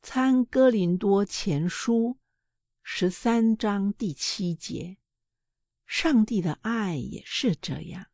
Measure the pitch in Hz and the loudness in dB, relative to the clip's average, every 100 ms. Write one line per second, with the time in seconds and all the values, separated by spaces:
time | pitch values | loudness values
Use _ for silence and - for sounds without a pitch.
0 | - 254 262 254 247 262 262 226 175 180 | -6 0 4 4 2 6 6 6 2 2
1 | 208 196 202 - - 143 170 - - 233 | 4 2 2 -4 -2 -2 -2 -4 0 0
2 | 233 254 _ _ _ _ _ _ - - | 0 -4 _ _ _ _ _ _ -12 -2
3 | 185 - 233 233 226 220 220 202 196 - | -2 0 0 2 2 2 0 0 -2 -2
4 | 208 147 - - 175 165 - - 170 190 | -6 -4 -8 -4 -4 -4 -8 -10 -10 -14
5 | _ _ _ _ _ _ _ _ _ - | _ _ _ _ _ _ _ _ _ -2
6 | - 254 220 220 170 151 220 226 202 156 | 2 4 4 0 -2 -4 -4 -4 -2 -4
7 | - - - - 254 160 - - - 180 | -6 -10 -10 -4 -2 -2 -6 -10 -10 -14
8 | 180 | -16